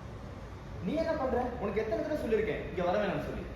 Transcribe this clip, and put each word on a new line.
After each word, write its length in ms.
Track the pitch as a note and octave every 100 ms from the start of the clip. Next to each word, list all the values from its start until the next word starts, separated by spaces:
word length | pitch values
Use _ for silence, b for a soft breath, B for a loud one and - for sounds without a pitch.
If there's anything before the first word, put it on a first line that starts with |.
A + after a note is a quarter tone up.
| - - - - - - - - F#3
நீ 80 | D4+
என்ன 160 | D#4+
பண்ற? 240 | D4 B3+ A#3 B3 E3+
உனக்கு 200 | G#3+ G3+
எத்தனை 180 | G#3+ C4
தடவை 220 | D4+ D4+
சொல்லியிருக்கேன், 440 | A#3+ A3 - - -
இங்க 140 | F3+
வர 140 | F3+ G#3
வேணாம்னு 300 | G3 D3 C#3
சொல்லி. 160 | A#2 -